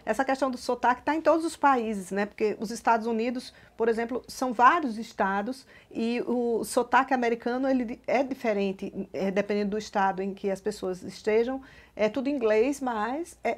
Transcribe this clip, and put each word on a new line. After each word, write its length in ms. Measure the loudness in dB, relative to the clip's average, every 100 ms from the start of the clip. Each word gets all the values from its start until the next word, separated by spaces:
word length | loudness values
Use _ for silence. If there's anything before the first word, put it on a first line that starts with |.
| -4
essa 200 | -2 0
questão 260 | 0 0
do 60 | -2
sotaque 440 | -4 0 2 2
tá 140 | 0 2
em 60 |
todos 240 | 4 4 2
os 100 | 2
países, 560 | 4 4 2 -4 -4
né? 140 | -2 -4
Porque 320 | 0 -2 -2
os 100 | -6
Estados 380 | -2 2 2 2
Unidos, 460 | -2 -2 -4 -10 -20 -20 -2
por 100 | 0
exemplo, 340 | 0 -2 -6 -8
são 240 | -4 -2
vários 460 | 6 6 6 -2 -6
estados 680 | -10 -2 0 0 -4 -8 -14 -20 -12
e 320 | -4 -2 -2 -2
o 380 | -2 0 -2 0
sotaque 480 | 0 4 4 4
americano, 560 | 2 0 0 -2 -2 0
ele 320 | 0 -2 -6 0
é 160 | 0
diferente, 840 | 0 -2 -2 0 0 -2 -8 -8 -8
é, 180 | -4 -2
dependendo 400 | 0 0 -2 -2
do 60 | -4
estado 440 | -4 0 0 0
em 120 | -6
que 180 | -4 -4
as 80 | -2
pessoas 440 | -4 -4 -6 -6
estejam. 580 | -10 -6 2 2 2 -2 -10 -20 -16 -2
É 80 | 0
tudo 220 | 0 -2
inglês, 500 | 0 2 4 4 0
mas 600 | -4 -2 -4 -4 -8 -6
é, 140 | -4